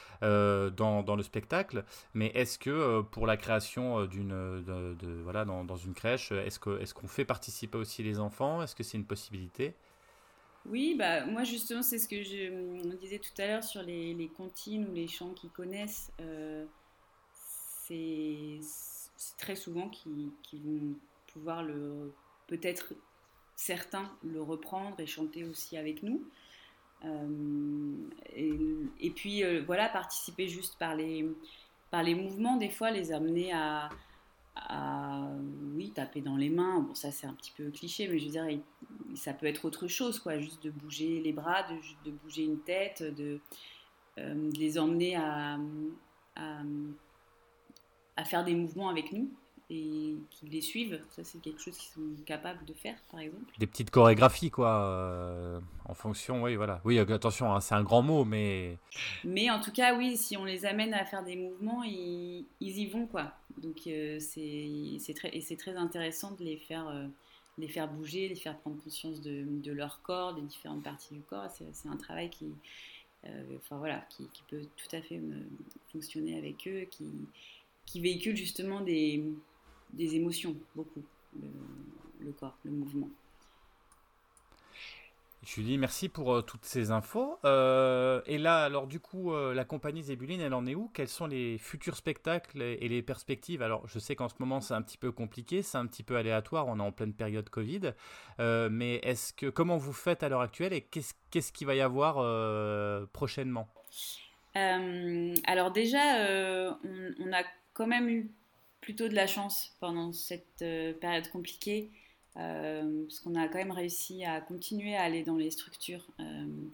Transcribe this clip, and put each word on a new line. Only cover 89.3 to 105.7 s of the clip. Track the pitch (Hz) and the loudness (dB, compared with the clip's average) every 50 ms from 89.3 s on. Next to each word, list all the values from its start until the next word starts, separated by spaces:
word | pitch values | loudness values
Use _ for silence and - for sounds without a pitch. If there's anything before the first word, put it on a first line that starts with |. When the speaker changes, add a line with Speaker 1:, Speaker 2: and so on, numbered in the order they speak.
| 160 | 2
Speaker 1:
euh, | 147 139 131 127 | 2 2 2 2
la | 131 123 | 0 0
compagnie | - 160 139 - 147 151 165 | 0 -2 -4 -4 -4 -4 -4
Zébuline, | 151 139 135 120 127 143 185 180 | -4 -4 -6 -4 -4 -4 -2 -2
elle | 160 139 131 | 0 0 0
en | 123 123 | 0 0
est | 127 139 | 0 -2
où ? | 185 226 220 - | -2 -4 -4 -4
Quels | - 135 117 | -4 -4 -2
sont | - - 170 | -2 -4 -4
les | 151 139 127 123 117 113 | -2 0 0 0 0 -2
futurs | 110 - - - 147 - 175 139 | -4 -6 -8 -10 -8 -6 -6 -6
spectacles | - - 160 147 - - 160 170 170 - - - 139 | -4 -2 -2 -2 -2 0 0 0 0 -2 -4 -6 -4
et, | 120 120 117 104 | -2 -2 -2 -2
et | 117 | 0
les | 117 120 120 | 0 0 0
perspectives ? | 120 - 127 - - - 139 - - - 175 135 | 0 -2 -4 -6 -4 -4 -4 -4 -4 -6 -4 -2
Alors, | 117 113 110 - - | 0 0 0 0 -2
je | 110 - 110 | -4 -8 -6
sais | - - 143 | -4 -4 -2
qu'en | - 127 117 | -2 -2 -4
ce | - - | -2 -2
moment, | 131 131 135 135 | -2 0 0 0
c'est | 107 - 123 | 0 0 -2
un | 110 | -2
petit | 117 - - | -2 -4 -8
peu | - - 127 | -4 -4 -4
compliqué, | 117 - 117 107 - 123 117 - 170 196 | -2 -2 -6 -6 -6 -10 -6 -2 0 0
c'est | 196 - - | 0 0 0
un | 131 120 | -2 -2
petit | 117 - - | -2 -6 -8
peu | 113 - 123 | -4 0 0
aléatoire, | 120 110 113 110 110 107 - 165 160 143 123 | 2 4 4 2 2 2 2 0 0 0 0
on | 113 104 | 0 0
est | |
en | 101 101 92 | 0 -2 -2
pleine | - 113 104 104 | -2 -4 -4 -2
période | - 113 107 107 110 104 - | -2 -2 -2 0 -2 -2 -2
covid. | - 113 107 113 170 202 185 139 104 - - - - - - - - - | -2 -2 -2 -2 -2 -2 -2 -2 -4 -4 -10 -18 -18 -18 -18 -10 -4 0
Euh, | 117 117 117 117 113 110 | 4 4 6 6 4 4
mais | 110 117 120 120 120 120 - | 2 2 2 2 0 0 2
est-ce | 127 123 - - - - | 2 0 0 -2 -6 -6
que, | - 139 | -2 -2
comment | 135 - - 165 175 175 | 0 2 4 4 4 4
vous | 156 135 143 | 2 0 -2
faites | 131 - - 180 170 - 156 | -6 -2 2 2 2 2 2
à | 143 | 2
l'heure | 135 127 | 4 4
actuelle | 123 113 - - 170 190 | 2 2 0 -2 0 0
et | 185 143 | 0 -2
qu'est-ce, | - - - 160 - - - _ _ - | -4 -4 -6 -6 -6 -6 -10 _ _ -2
qu'est-ce | - 170 - - | -2 0 0 -2
qu'il | - - 147 | -4 -4 0
va | 139 135 | 2 4
y | 135 | 6
avoir, | 135 127 123 135 147 160 147 139 | 6 4 6 6 4 4 6 4
euh, | 123 117 113 113 110 110 107 107 107 104 104 104 104 104 104 101 101 98 | 4 4 4 4 2 2 2 2 2 2 2 2 2 2 0 -2 -4 -6
prochainement ? | - - 143 120 - 143 131 131 123 113 110 - - - - - - - - - - - - - - _ _ _ - | -4 -4 -2 -2 -2 -2 -2 -2 -2 -2 -4 -6 -10 -20 -20 -16 -12 -10 -10 -8 -10 -12 -14 -20 -20 _ _ _ 0
Speaker 2:
Euh, | 196 196 185 185 185 185 180 175 180 175 175 175 170 170 175 175 - - | 2 4 4 4 4 2 0 -2 0 0 2 2 2 2 4 2 2 4
alors | - 185 185 180 185 | 4 6 6 6 4